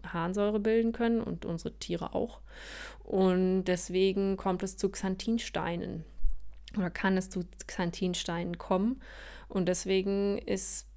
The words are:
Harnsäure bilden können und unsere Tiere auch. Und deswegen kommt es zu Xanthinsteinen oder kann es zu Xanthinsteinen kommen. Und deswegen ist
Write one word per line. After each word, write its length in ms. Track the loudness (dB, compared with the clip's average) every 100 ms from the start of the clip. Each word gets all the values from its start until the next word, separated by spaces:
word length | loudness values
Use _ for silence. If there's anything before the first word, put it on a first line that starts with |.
| -6
Harnsäure 520 | -4 -2 2 2 2
bilden 320 | 4 4 2
können 300 | 2 2 2
und 220 | 0 -4
unsere 300 | -4 -4 -6
Tiere 400 | -8 -4 -4 -2
auch. 260 | -2 -2 -6 -16 -16 -14 -12 -14 -14
Und 600 | -2 4 6 6 4 2
deswegen 720 | 2 0 0 4 4 4 0 0
kommt 240 | 0 0
es 160 | -2 -2
zu 120 | -2
Xanthinsteinen 1160 | 0 -2 -2 0 0 0 -2 -2 -2 -4 -6 -6 6 6 6 0 -8 -6 -2
oder 140 | -2
kann 260 | 2 2 2
es 140 | 0
zu 140 | -6 -6 -10 -8
Xanthinsteinen 920 | -2 -2 0 -2 -2 -2 -2 -4 -4
kommen. 420 | 0 2 2 -2 -8 -16 -16 -16 -4
Und 200 | 0 2
deswegen 680 | 0 2 2 2 2 2 0
ist 480 | -2 -2 -2 -6 -6